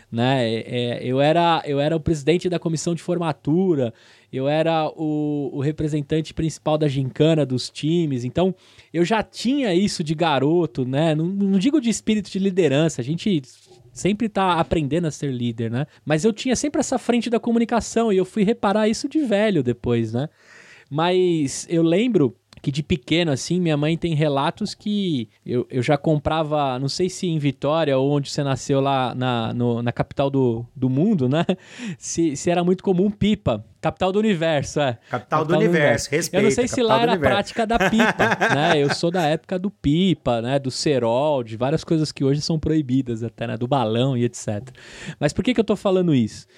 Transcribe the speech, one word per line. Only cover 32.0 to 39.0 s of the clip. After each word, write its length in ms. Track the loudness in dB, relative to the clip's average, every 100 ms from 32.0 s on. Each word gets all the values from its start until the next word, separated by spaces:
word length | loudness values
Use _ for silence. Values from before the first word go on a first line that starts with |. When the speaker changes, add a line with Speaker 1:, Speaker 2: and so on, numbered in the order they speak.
| -8 -2 0 0
Speaker 1:
se 140 | -2
era 140 | 0
muito 180 | 2 0
comum 280 | 0 2 0
pipa. 540 | 2 0 0 0 -4 -6 _
Capital 280 | -6 -2 0
do 60 | 2
universo, 640 | 2 2 2 0 -2 -2
é. 180 | -2 -2 -6
Speaker 2:
Capital 340 | -8 -2 -2
do 0 |
Speaker 1:
Capital 0 |
do 120 | 2 2
Speaker 2:
universo, 520 | 4 4 2 2 0
Speaker 1:
universo. 220 | -2 0
Eu 80 | 2
não 80 | 2
Speaker 2:
respeita, 60 |
Speaker 1:
sei 140 | 2 0
se 80 | 0
Speaker 2:
capital 120 | 2
Speaker 1:
lá 80 | 2
Speaker 2:
do 60 |
Speaker 1:
era 100 | 2
a 20 | 2
Speaker 2:
universo. 180 | 2
Speaker 1:
prática 320 | 0 -2 -4 0
da 120 | 2 2
pipa, 480 | 4 2 2 0 2
Speaker 2:
<laughs> 80 | 0
Speaker 1:
né? 280 | 2 2 2
Eu 120 | 2
sou 160 | 0